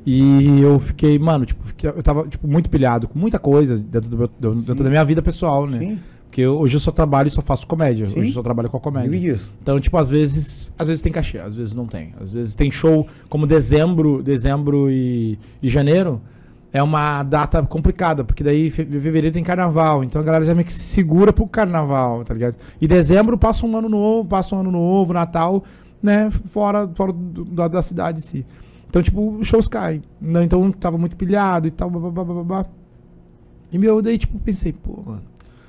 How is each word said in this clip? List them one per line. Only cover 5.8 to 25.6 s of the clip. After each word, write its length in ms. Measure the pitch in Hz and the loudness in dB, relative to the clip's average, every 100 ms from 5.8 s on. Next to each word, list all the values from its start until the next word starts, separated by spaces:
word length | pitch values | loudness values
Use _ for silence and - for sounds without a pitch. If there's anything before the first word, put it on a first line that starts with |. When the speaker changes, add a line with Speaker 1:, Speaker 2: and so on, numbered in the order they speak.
| 180 214 - - - | -4 -8 -12 -20 -12
Speaker 1:
Porque 160 | - | -2
eu, 160 | 127 147 | 0 2
hoje 180 | 143 143 | 2 2
eu 40 | |
só 100 | 160 | -2
trabalho 380 | 151 156 139 143 | 0 2 2 2
e 20 | |
só 100 | 143 | 0
faço 260 | 139 135 - | -2 -4 -4
comédia. 420 | 165 151 113 104 | -2 0 0 -2
Speaker 2:
Sim. 120 | - | -2
Speaker 1:
Hoje 80 | - | -2
eu 40 | |
só 80 | 123 | -2
trabalho 260 | 117 120 117 | -4 -4 -4
com 80 | 131 | -6
a 40 | |
comédia. 300 | 151 139 127 | -6 -4 -4
Speaker 2:
Vive 220 | 175 175 | -2 -2
disso. 180 | 113 - - | -4 -6 -12
Speaker 1:
Então, 180 | - 139 | -2 0
tipo, 160 | 135 175 | 2 0
às 140 | 135 | 2
vezes, 640 | 147 147 147 147 - - - | 2 2 0 -4 -10 -16 -6
às 80 | 160 | -4
vezes 160 | 160 | -2
tem 80 | 165 | -2
cachê, 280 | 170 - 104 | -2 -4 -6
às 180 | 92 110 | -10 -8
vezes 160 | 113 | -8
não 140 | 117 117 | -8 -8
tem. 260 | 85 80 101 | -10 -12 -14
Às 140 | 98 | -10
vezes 200 | 113 117 | -8 -8
tem 160 | - 139 | -2 -2
show 360 | - 160 156 147 - - | 2 2 4 2 -8 -8
como 180 | 151 147 | -4 2
dezembro, 760 | 156 117 151 165 170 151 135 | 2 4 2 2 2 2 0
dezembro 680 | 135 135 127 143 143 143 139 | 0 -2 0 -2 0 2 2
e, 480 | 131 123 120 113 107 - - | 0 -2 -2 -4 -6 -12 -6
e 60 | 131 | -2
janeiro, 520 | 143 143 175 180 117 - - - - - 139 | 0 2 2 2 -4 -10 -20 -20 -20 -6 -2
é 60 | |
uma 400 | 143 156 147 147 | 0 0 -2 -4
data 400 | 139 147 147 165 | -2 -2 0 0
complicada, 600 | 147 160 160 - 175 151 | 0 0 0 0 -2 -2
porque 220 | 113 - | -2 -2
daí 260 | 147 151 160 | 2 2 0
fe-, 140 | 156 | -2
fevereiro 480 | 160 143 147 156 156 | -6 -4 0 0 0
tem 100 | 165 | -2
carnaval, 640 | 170 180 180 156 160 147 | -2 -2 0 2 2 2
então 160 | 127 151 | 0 -2
a 40 | |
galera 200 | 156 160 | 0 2
já 100 | 160 | 2
meio 120 | 170 170 | 2 0
que 60 | |
se 80 | - | -4
segura 520 | - - 165 165 208 | -4 0 2 6 4
pro 140 | - 220 | 4 0
carnaval, 760 | - 196 170 147 135 123 117 | 0 0 0 0 0 0 -2
tá 120 | 113 | -6
ligado? 220 | 110 120 117 - - | -4 -4 -4 -12 -2
E 60 | 156 | 4
dezembro 520 | 180 147 185 220 233 | 6 6 4 4 2
passa 260 | 226 220 | 2 2
um 100 | 233 220 | -2 -2
ano 120 | 220 | -2
novo, 400 | 208 208 226 185 | 0 2 0 0
passa 260 | 190 185 | -2 -2
um 60 | 196 | -4
ano 100 | 190 | -2
novo, 420 | 180 170 190 175 | 0 2 2 2
Natal, 500 | 175 170 170 170 196 | 0 -2 -2 0 0